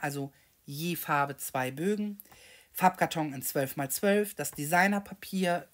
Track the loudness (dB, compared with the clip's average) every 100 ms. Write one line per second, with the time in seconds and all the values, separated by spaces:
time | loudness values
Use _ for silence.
0 | -4 -4 -6 -10 _ _ -14 -6 -4 -4
1 | 0 2 2 -2 -6 -2 -2 -2 -2 0
2 | -2 -8 -16 -20 -20 -20 _ 2 4 4
3 | 0 0 -2 -4 -4 -2 -2 -2 -4 0
4 | 2 4 2 -4 -8 -4 2 4 6 4
5 | -2 -12 -6 0 2 2 -2